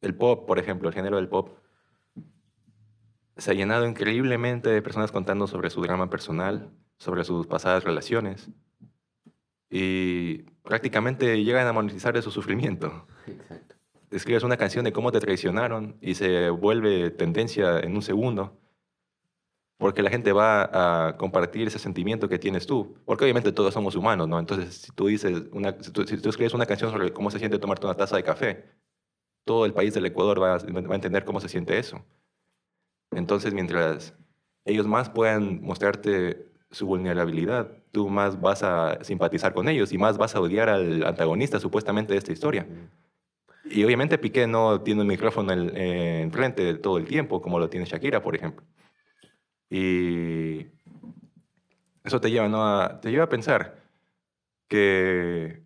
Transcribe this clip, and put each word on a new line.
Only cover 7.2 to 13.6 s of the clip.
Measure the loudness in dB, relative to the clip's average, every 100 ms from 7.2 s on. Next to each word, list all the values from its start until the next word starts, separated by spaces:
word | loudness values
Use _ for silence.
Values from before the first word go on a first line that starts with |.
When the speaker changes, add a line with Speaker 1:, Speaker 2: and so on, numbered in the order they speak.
Speaker 1:
sus | -2 -4 -2
pasadas | -2 2 0
relaciones. | 0 -4 0 -2 -2 -8 -16 -20 _ _ -20 _ _ _ _ _ _ _ _
Y | -4 -2 0 0 -2 -4 -6 -10 _
prácticamente | -4 -2 0 0 0 0 2 2
llegan | 4 2 2
a |
monetizar | 2 0 -2 -2
de | 0
su | -2
sufrimiento. | -6 -2 -2 -2 -4 -6 -8 -18 -20 -18
Speaker 2:
Exacto. | -18 -18 -20